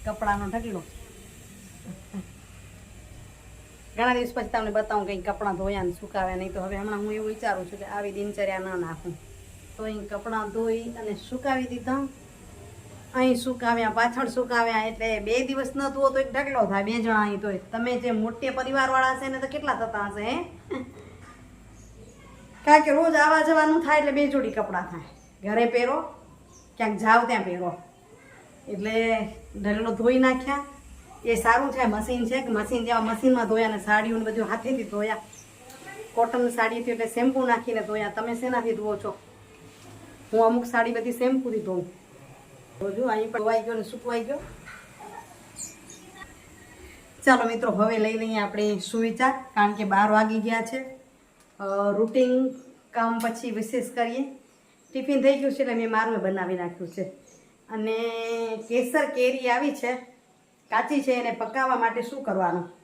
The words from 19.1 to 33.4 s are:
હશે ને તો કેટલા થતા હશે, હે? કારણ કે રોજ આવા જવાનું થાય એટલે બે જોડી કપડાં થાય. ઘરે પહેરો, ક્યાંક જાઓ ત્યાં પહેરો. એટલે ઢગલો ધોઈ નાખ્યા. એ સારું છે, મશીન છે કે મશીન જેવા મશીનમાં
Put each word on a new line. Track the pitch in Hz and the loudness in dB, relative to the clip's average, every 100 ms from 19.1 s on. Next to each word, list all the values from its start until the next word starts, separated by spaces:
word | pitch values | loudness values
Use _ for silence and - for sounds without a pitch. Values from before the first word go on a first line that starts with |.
હશે | 254 269 | 0 -4
ને | 262 | -6
તો | 262 | -6
કેટલા | 294 294 | -4 -4
થતા | 226 226 214 202 | -2 -4 -4 -6
હશે, | 202 | -4
હે? | 214 311 359 - - 269 254 - - - - - - - - - - - - - - - - - | -4 -4 -6 -14 -10 -10 -10 -16 -20 -20 -20 -20 -20 -20 -20 -20 -20 -20 -20 -20 -20 -20 -20 -4
કારણ | 294 302 | 8 8
કે | 302 | 8
રોજ | 294 330 | 4 6
આવા | 311 302 320 | 6 6 6
જવાનું | 311 311 311 320 | 6 4 6 4
થાય | 285 302 | 4 4
એટલે | 285 | 4
બે | 269 294 | 2 2
જોડી | 269 220 | 2 0
કપડાં | 220 202 185 175 | -2 -2 -4 -6
થાય. | 170 - - - - | -12 -14 -20 -20 -10
ઘરે | 190 214 233 | -2 2 2
પહેરો, | 240 247 294 330 - - - - - - - | 2 2 0 -4 -14 -20 -20 -20 -20 -20 -4
ક્યાંક | 220 196 | -4 0
જાઓ | 220 233 240 | 6 6 6
ત્યાં | 220 | -2
પહેરો. | 185 175 180 170 - - - - - - - - - | -2 -4 -6 -6 -16 -20 -20 -20 -20 -20 -20 -20 -10
એટલે | 202 214 226 226 226 208 - - 208 | -6 -2 0 2 0 -2 -8 -16 -6
ઢગલો | 202 214 226 | -2 0 0
ધોઈ | - 233 262 | 2 4 6
નાખ્યા. | 262 254 262 285 - - - - - - | 6 4 -2 -4 -6 -16 -20 -20 -20 -8
એ | 233 | -2
સારું | 226 - 240 277 | 2 6 4 4
છે, | 262 233 | 2 0
મશીન | 208 226 247 226 | 0 -2 -2 0
છે | 262 | -2
કે | 254 | 0
મશીન | 214 202 247 | -2 0 -2
જેવા | 233 233 | 0 0
મશીનમાં | 220 220 262 247 | 0 2 4 4